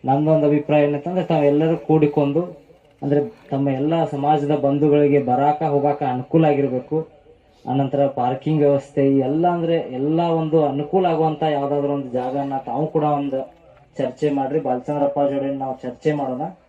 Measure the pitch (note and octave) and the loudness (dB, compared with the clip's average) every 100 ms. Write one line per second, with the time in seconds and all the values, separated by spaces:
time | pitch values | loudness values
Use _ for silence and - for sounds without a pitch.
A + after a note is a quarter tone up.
0 | B2+ C#3+ D3+ D#3 D3 D3 D3 D3+ D3 D3 | 0 0 4 4 4 0 2 2 2 0
1 | E3 F#3 E3+ D#3+ C#3+ D3 D#3+ E3 - D#3 | -4 -4 0 2 4 2 2 -2 2 4
2 | D3 D3+ C#3+ C#3+ F3+ - - - _ _ | 4 2 0 -2 -4 -10 -20 -20 _ _
3 | C#3+ C#3+ C#3+ - - C3+ C#3 C3+ D3 E3 | 0 0 0 -8 -8 -4 -2 -2 -2 0
4 | D#3+ C#3+ C#3+ D3 C#3+ D3 C#3 C#3+ D3 D3 | -2 -2 0 0 0 0 0 2 4 4
5 | D3 C#3+ B2 C#3+ C#3+ D3+ D#3+ C#3+ C#3+ C#3+ | 4 2 2 0 2 0 0 0 0 0
6 | C#3 B2+ C3 E3 D#3 C#3+ C#3 B2+ - D#3 | -2 -4 0 2 4 2 0 -2 -4 -6
7 | D#3 - _ - _ _ - C#3 C3+ C#3+ | -6 -16 _ -20 _ _ -4 -2 0 0
8 | C#3 C3+ B2 C3 - D#3 C#3+ C#3+ - - | 0 0 -4 -2 -2 2 4 2 0 0
9 | C#3 C3+ B2+ D3+ F3 F3 E3 E3 - B2+ | 2 2 2 0 0 0 0 -2 -2 -4
10 | C#3+ D#3+ E3+ E3 D#3+ D#3+ D3 C#3 D3 F#3+ | -2 0 0 0 2 2 2 -2 -2 0
11 | F3+ D#3+ D#3 D3+ D#3 D3 C#3 C#3+ C#3+ C#3+ | 2 2 0 0 -2 0 0 -2 -2 -4
12 | B2+ B2 B2+ C#3 C#3 C3+ C3 B2 D#3 D#3+ | -4 -4 -4 -4 -4 -6 -6 -4 -2 0
13 | D3+ C#3+ C#3+ C3 - - - - _ - | 0 0 -2 -4 -6 -14 -20 -20 _ -6
14 | B2+ - D3 C#3 C3+ D3+ C#3 B2+ B2+ D3 | -6 -2 -2 0 -2 -2 -2 -4 -4 -2
15 | C#3 D3 C#3+ C#3 C#3 C#3 C3 C3 B2+ - | 0 0 0 0 -4 -4 -6 -8 -10 -4
16 | D#3 D3 C3+ B2+ D#3 F#3 | -4 -2 -4 -6 -8 -10